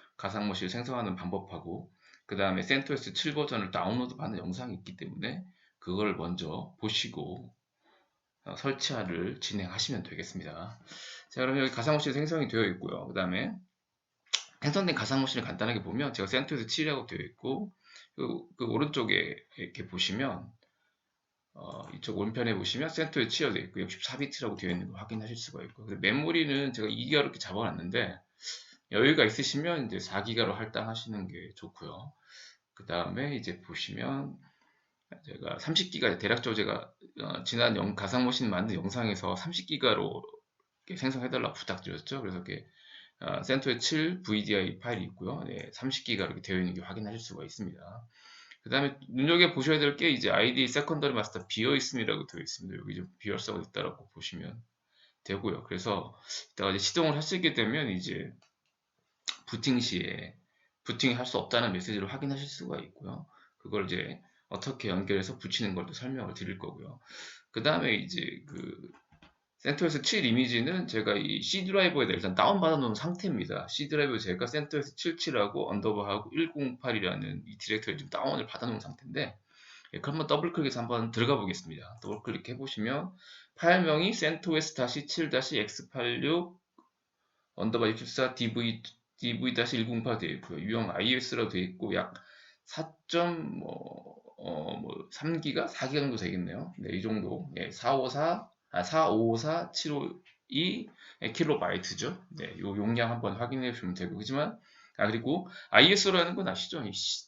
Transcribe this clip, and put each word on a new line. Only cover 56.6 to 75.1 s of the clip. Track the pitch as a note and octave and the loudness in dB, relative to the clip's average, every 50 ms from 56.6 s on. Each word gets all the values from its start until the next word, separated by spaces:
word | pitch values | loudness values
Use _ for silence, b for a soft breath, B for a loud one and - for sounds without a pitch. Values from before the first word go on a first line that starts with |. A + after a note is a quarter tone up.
| G2 G2 | 0 2
이제 | F#2+ G2 | 2 2
시동을 | G2+ - - E3+ D#3+ D#3 D3 | 2 2 4 4 4 4 4
하시게 | D3 D3+ - F#3+ F3+ F3+ D#3+ - | 2 0 0 2 2 2 4 4
되면 | B2 A2+ G#2+ B2 D#3 C#3+ A2+ | 4 2 2 2 2 0 0
이제 | F#2+ F2+ F#2 - - - - - - - _ _ _ _ _ _ _ _ _ _ _ _ _ _ _ _ _ - - - - | 0 -2 -2 -4 -4 -6 -6 -8 -12 -16 _ _ _ _ _ _ _ _ _ _ _ _ _ _ _ _ _ -10 -10 -8 -8
부팅 | - - A#2 - C3 B2+ B2 | -8 -6 0 2 4 4 4
시에 | A#2 - F#2+ F2 - - - - - - - _ _ _ _ _ _ _ _ _ - | 4 2 0 0 -2 -2 -4 -6 -8 -12 -14 _ _ _ _ _ _ _ _ _ -8
부팅할 | - - - - C3 A#2+ B2 B2 | -6 0 4 4 4 4 2 0
수 | - - | 0 -2
없다는 | G#2+ - - - A#2 A#2+ A2 | -2 0 2 2 2 4 2
메시지를 | F#2 F2+ F#2 A2+ G#2+ G2+ F#2+ G2 | 0 0 -2 -2 -2 -2 -2 -4
확인하실 | B2+ C3+ C#3+ C#3 C#3 C#3 C#3 | -4 -4 -4 -2 -2 -4 -6
수가 | C#3+ - - - - - - | -8 -10 -10 -8 -6 -6 -8
있고요. | - - - - - F#2+ - - - b b b b b b | -8 -10 -16 -14 -12 -10 -10 -10 -12 b b b b b b
그걸 | _ - F#2+ G2+ G#2 F#2+ | _ -8 -4 -2 -2 0
이제 | G2 F2+ - - - - b b b b b b - | 0 -2 -2 -4 -4 -8 b b b b b b -10
어떻게 | - - - C3+ C3 - - G#2 | -8 -6 -4 -6 -6 -4 -2 0
연결해서 | F2+ F#2+ F#2+ G2+ G2+ F#2+ G2 - - | 0 0 2 2 2 2 0 -2 -6
붙이는 | - - F#2+ - - A2+ G2 F#2 | -8 -6 -4 -2 0 0 0 0
걸도 | F2+ F2 - - | -2 -4 -6 -8
설명을 | - B2+ B2+ C3+ C3 G#2+ F#2+ F2 | -8 -6 -6 -6 -6 -6 -6 -8
드릴 | - F#2+ G2 G2 | -6 -6 -6 -6
거고요. | F#2+ - - - - - - - B B B B B B B B B B _ | -6 -8 -10 -10 -12 -14 -14 -16 B B B B B B B B B B _
그 | - A#2 A2+ | -4 0 2
다음에 | D3 D#3+ E3+ - C3 A2 | 2 4 4 4 2 2
이제 | - - - - - - - - - - | 2 0 -2 -4 -4 -4 -4 -6 -10 -12
그 | - - - - - - - - - - - _ _ - - - - _ _ _ _ _ _ | -12 -12 -10 -8 -10 -10 -10 -14 -16 -18 -20 _ _ -20 -20 -20 -20 _ _ _ _ _ _
센토스 | - C#3 C#3+ - F#3 D#3+ D3+ C3+ A#2 | -2 0 2 4 2 2 2 2 2
칠 | - A3+ G#3 D3 | 2 4 4 6
이미지는 | A#2+ A2+ B2+ C3 A#2+ B2 A#2 A#2 D3 F#3 F#3 - | 6 6 6 6 6 4 2 2 2 0 0 0
제가 | - G#2+ A2 G#2+ G#2 G#2 | 0 0 0 2 2 2
이 | G#2 G#2 G2 G#2+ G#2 | 2 2 0 -2 -2
C | - - - G3 F#3 | -2 -2 0 0 0
드라이버에다 | F#3 F#3+ G3 F#3 F3 F3 C#3+ A#2+ F#2+ F2+ | 2 4 6 6 6 6 4 4 4 2
일단 | F2+ G2+ F#2+ F#2 | 2 0 2 4
다운받아 | - - - G3+ G3 E3+ D#3+ D#3+ | 6 6 6 6 6 6 6 6
놓은 | D3 C3 A#2 G#2+ | 4 4 2 0
상태입니다. | G#2+ D3 F3 F3 F3+ - F#3+ C#3+ G2+ E3+ - G#2 G2+ - | 0 -2 -2 -2 -2 -2 0 0 0 -2 -2 -4 -4 -4
C | - - - D3 C3+ | -4 -4 -4 -2 0
드라이버 | D3+ D3+ C#3+ C#3 A#2+ | 2 2 2 2 2
제가 | G#2 - F#2+ F#2 F#2 B2 | 0 0 -2 -2 0 -2
센토스 | A#2 B2 D3+ D3 D3 D#3+ D3 - - - | -2 -2 -2 -2 -2 -2 -2 -2 -4 -6
칠 | - - E3+ | -4 -2 -2